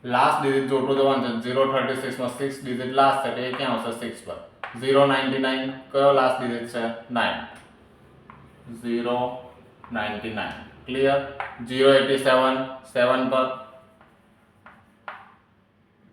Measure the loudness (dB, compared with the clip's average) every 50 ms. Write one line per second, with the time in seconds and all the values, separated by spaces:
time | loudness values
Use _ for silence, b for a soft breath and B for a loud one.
0 | -6 0 2 2 4 4 2 2 0 2 2 2 0 2 0 0 2 2 2 4
1 | 4 4 4 2 0 -2 -4 -4 -4 -2 0 2 2 2 2 0 0 0 -4 -4
2 | -4 -6 -6 -4 -6 -6 -4 -4 -6 -6 -6 -8 -8 -8 -6 -6 -6 -2 2 4
3 | 4 4 4 2 -2 -4 -4 -6 -6 -6 -4 -4 -2 -2 -2 -2 -4 -6 -8 -8
4 | -10 -10 -10 -12 -12 -12 -12 -12 -14 -20 -16 -16 -16 -14 -12 -6 0 4 6 6
5 | 6 6 4 2 0 0 -2 0 0 -2 -2 -2 -4 -6 -8 -10 -16 -4 0 4
6 | 6 6 6 6 4 4 2 0 -2 -4 -4 -6 -8 -8 -6 -4 -4 -4 -6 -8
7 | -12 -4 -2 0 0 0 -2 -6 -10 -12 -16 -20 -20 -20 -20 _ -20 -20 -20 _
8 | -20 -20 -20 -20 -20 -20 -20 -20 -20 -20 -20 -20 -18 -18 -16 -10 -6 -4 -2 -2
9 | -2 -2 -2 -2 -2 -4 -6 -10 -14 -18 -20 -20 -20 -20 _ _ -18 -10 -6 -6
10 | -6 -4 -6 -8 -8 -8 -6 -6 -8 -8 -10 -12 -16 -20 -20 -20 -12 -8 -2 0
11 | 2 2 2 0 -2 -4 -10 -12 -12 -12 -12 -14 -10 -6 0 6 6 8 8 6
12 | 4 4 0 0 2 4 4 4 4 2 2 0 -4 -6 -10 -16 -18 -6 0 2
13 | 2 4 4 2 0 0 2 0 0 0 -4 -10 -12 -18 -20 -20 -20 -20 _ _
14 | -20 _ _ _ _ _ _ _ _ _ _ _ _ -20 -20 -20 _ _ _ _
15 | _ -18 -18 -16 -20 -20 -20 _ _ _ _ _ _ _ _ _ _ _ _ _
16 | _ _